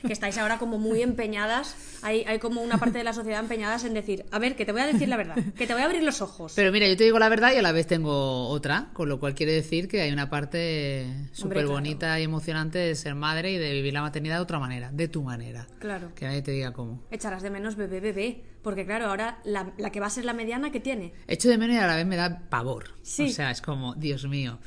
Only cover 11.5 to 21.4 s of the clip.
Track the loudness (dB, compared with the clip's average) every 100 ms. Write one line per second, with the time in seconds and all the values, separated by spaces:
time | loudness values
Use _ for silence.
11.5 | 0 2 0 -2 -2 0 0 0 -2 -2
12.5 | -2 0 0 0 0 -4 -2 0 0 0
13.5 | 0 0 0 0 -2 -2 -4 -2 -2 -2
14.5 | -2 -4 -4 -6 -4 -2 -2 -4 -6 -8
15.5 | -12 -14 -10 -8 -8 -8 -8 -4 -4 -2
16.5 | -4 -4 -6 -8 -10 -10 -8 -6 -6 -6
17.5 | -6 -6 -4 -4 -4 -4 -2 -4 -4 -12
18.5 | -10 -6 -4 -4 -2 -2 -2 -4 -6 -4
19.5 | -4 -4 -6 -6 -4 -4 -2 -4 -2 -4
20.5 | -4 -4 -4 -4 -4 -6 -12 -6 4